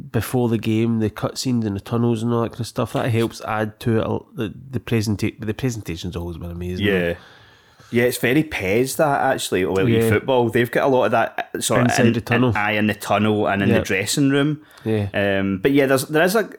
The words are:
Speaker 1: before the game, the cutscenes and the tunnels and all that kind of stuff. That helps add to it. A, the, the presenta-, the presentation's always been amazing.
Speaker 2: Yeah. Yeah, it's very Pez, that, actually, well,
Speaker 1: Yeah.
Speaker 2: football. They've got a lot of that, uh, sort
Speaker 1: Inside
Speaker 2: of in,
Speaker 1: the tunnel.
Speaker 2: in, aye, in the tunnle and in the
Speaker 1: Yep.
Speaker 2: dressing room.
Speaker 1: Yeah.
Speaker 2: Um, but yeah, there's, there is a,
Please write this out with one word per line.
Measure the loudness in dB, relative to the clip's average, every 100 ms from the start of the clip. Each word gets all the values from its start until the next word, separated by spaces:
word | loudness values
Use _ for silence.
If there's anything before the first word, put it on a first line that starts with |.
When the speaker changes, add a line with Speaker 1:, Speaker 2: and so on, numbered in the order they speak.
| -6
Speaker 1:
before | -4 -2 0 2
the | 0
game, | 0 0 2 2
the | 0
cutscenes | -2 -6 -4 -2 0 0
and | -4
the |
tunnels | -4 0 2 2
and | 0
all | 0
that | -2
kind | -4
of | -8
stuff. | -4 -4
That | -2 0
helps | 0 0 -4 -6
add | -2 -2 -2
to | 0 0
it. | 0
A, | -4 -6
the, | -8 -8 -8 -8
the | -8
presenta-, | -2 -2 0 -2 -2 -4
the | -8
presentation's | -4 -4 -6 -8 -8 -6 -8
always | -8 -10
been | -10
amazing. | -8 -6 -2 0
Speaker 2:
Yeah. | 2 0 -2 -8 -20 -20 -20 _ _ -4
Yeah, | 2 2
it's | 2
very | 2 2
Pez, | 0 -2 0 2 2 0
that, | 0 2
actually, | 0 0 -2 0
well, | 0 2 2
Speaker 1:
Yeah. | 2 4
Speaker 2:
football. | 2 2 2 2
They've | 2 0
got | 2 2
a |
lot | 2 2
of |
that, | 2 0 -4 -8 -6
uh, |
sort | 0 2
Speaker 1:
Inside | 2 2
Speaker 2:
of | 2
in, |
Speaker 1:
the | 0
tunnel. | 0 2 2
Speaker 2:
in, | 2
aye, | 0
in | 0 0
the | -2
tunnle | 0 0 2 2 0
and | 0
in | 2
the | 2
Speaker 1:
Yep. | 2
Speaker 2:
dressing | -2 -2 0 2
room. | 2 0 -2 -8 -10
Speaker 1:
Yeah. | -2 -2 -2
Speaker 2:
Um, | -2 0 0 0 0
but | 2
yeah, | 4 4
there's, | 2 2
there | 2
is | 2 2
a, | -2